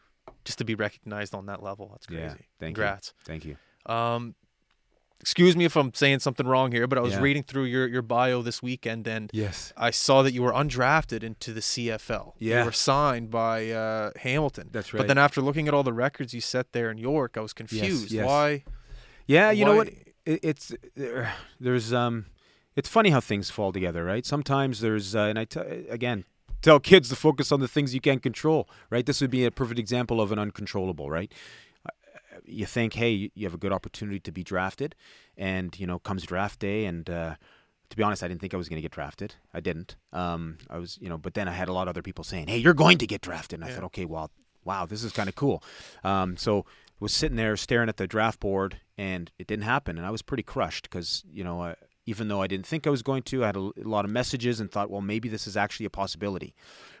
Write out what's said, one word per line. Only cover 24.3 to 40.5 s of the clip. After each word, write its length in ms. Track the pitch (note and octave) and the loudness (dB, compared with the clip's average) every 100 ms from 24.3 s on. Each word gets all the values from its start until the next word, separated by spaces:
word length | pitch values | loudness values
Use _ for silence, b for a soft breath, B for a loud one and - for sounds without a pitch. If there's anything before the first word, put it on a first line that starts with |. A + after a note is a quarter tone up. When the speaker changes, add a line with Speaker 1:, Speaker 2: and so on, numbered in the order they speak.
| D3 C#3 C#3 C3+ A2 | -4 0 0 0 0
Speaker 2:
there's, 340 | A2+ G#2+ F#2+ | 0 0 0
uh, 60 | G#2+ | 0
and 180 | G#2 A2 | 2 0
I 60 | |
t-, 160 | A2 - F3 A#2+ - | -4 -6 -8 -8 -8
again, 360 | A#2 B2 G#2+ - _ - - | -4 -2 -2 -6 _ -12 2
tell 200 | D#3+ D3 | 10 10
kids 300 | - F#3 B2+ | 12 8 8
to 60 | C3 | 2
focus 360 | D#3 C#3 C#3 | 2 4 2
on 80 | C#3+ | 2
the 80 | C3 | 2
things 260 | - C#3+ | 0 0
you 60 | B2+ | 2
can't 220 | D3 C3+ | 2 2
control, 440 | C3 A#2 D#3+ D#3 - B B | 0 0 2 2 0 B B
right? 160 | A#2 | -2
This 160 | B2 C#3 | 0 0
would 100 | C3+ | 2
be 140 | B2+ | 2
a 60 | B2 | 2
perfect 280 | - B2 A#2+ | 2 -4 -2
example 400 | G#2+ B2 A#2+ A2+ | -2 0 0 2
of 140 | G#2 | 2
an 60 | G#2+ | 0
uncontrollable, 720 | G#2 - G#2 G2+ F#2 D#2 C#2+ | -4 -6 -6 -4 -4 -4 -4
right? 200 | D#2+ G2+ B B B B B | -4 -4 B B B B B
Uh, 60 | - - _ - _ F#2 - | -16 -16 _ -20 _ -20 -14
you 180 | G#2+ | -8
think, 300 | G2 B2 A2+ | -4 -2 -2
hey, 160 | - A#2 | 0 0
you, 200 | G#2 G2+ | 0 -4
you 100 | - | -8
have 80 | G2+ | -8
a 60 | E2+ | -4
good 120 | G2 | -4
opportunity 480 | F#2+ - - G#2+ G2 | -4 -6 -10 -8 -8
to 120 | - | -8
be 100 | E2+ | -10
drafted, 520 | F2 F#2 F#2+ - C#3+ - b b b - | -4 -2 -2 -4 -8 -10 b b b -8
and, 420 | F#2+ F#2 F#2 F2 | -4 -2 -4 -6
you 80 | F#2 | -6
know, 120 | F2+ | -6
comes 240 | - F#2+ | -6 -8
draft 360 | F2 F2+ G2+ - | -4 -4 -4 -4
day, 280 | G2 G#2 G#2+ | -4 -2 -2
and, 240 | E2+ E2 | -6 -6
uh, 240 | E2+ E2 D#2+ b b b b _ | -6 -6 -10 b b b b _
to 60 | G#2+ | -2
be 60 | |
honest, 200 | G#2 G2+ | 0 0
I 60 | F2+ | -6
didn't 120 | F2 | -8
think 140 | F#2 | -8
I 20 | F#2+ | -6
was 120 | D#2+ | -6
gonna 120 | D#2+ | -6
get 120 | D#2 | -8
drafted. 420 | - C#2+ - G2+ - _ | -8 -10 -10 -12 -14 _
I 80 | E2+ | -8
didn't. 360 | E2 E2 F#2 - _ | -6 -6 -10 -18 _
Um, 460 | E2 F2 E2+ E2 | -6 -4 -6 -8